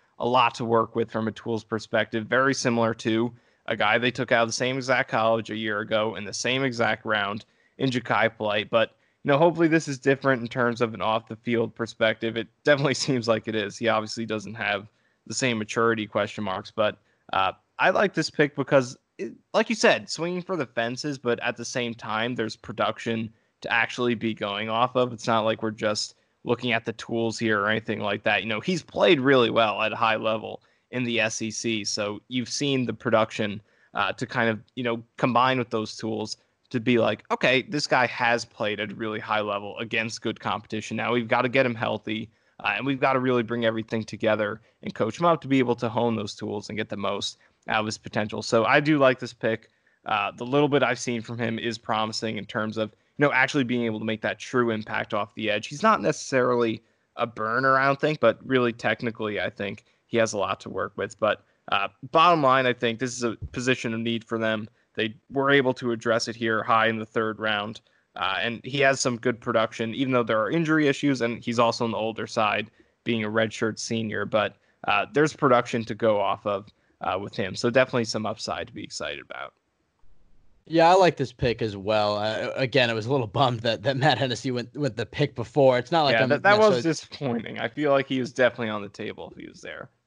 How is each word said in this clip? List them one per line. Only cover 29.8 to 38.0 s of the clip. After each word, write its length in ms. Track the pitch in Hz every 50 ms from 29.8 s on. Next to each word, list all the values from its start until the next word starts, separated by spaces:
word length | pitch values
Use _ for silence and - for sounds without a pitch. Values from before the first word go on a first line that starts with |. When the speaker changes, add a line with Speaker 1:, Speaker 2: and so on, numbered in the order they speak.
Speaker 1:
at 120 | 110 107 107
a 20 |
high 220 | 110 117 113 110 110
level 440 | 113 110 110 110 107 101 101 - _ _ _ _ _ _
in 120 | - 123 127
the 160 | 120 117 110
S 220 | 107 110 - -
E 80 | 113 110
C, 340 | 104 - - 117 113 107 101
so 380 | - - 110 104 104 104 - - -
you've 220 | 123 127 117 -
seen 360 | - - 147 139 135 131 123
the 80 | 117 110
production, 680 | - - 117 110 113 110 - - - 110 104 98 110 - _ _ _ _ _ -
uh, 180 | 113 101 95 98
to 140 | - 127 -
kind 200 | - 131 117 113
of, 120 | 110 104 - _ -
you 80 | 131 123
know, 180 | 120 117 117 117 _ _ -
combine 400 | - 131 113 120 123 131 131 127
with 140 | 120 113
those 260 | - 110 107 104 - -
tools 400 | - 113 110 107 107 110 - _ _ _ _ _ _ -
to 100 | - 123
be 200 | 110 127 123 113
like, 240 | 110 110 107 - - -
"Okay, 320 | 233 - - 127 127 131 -
this 240 | - 143 147 - -
guy 180 | 156 131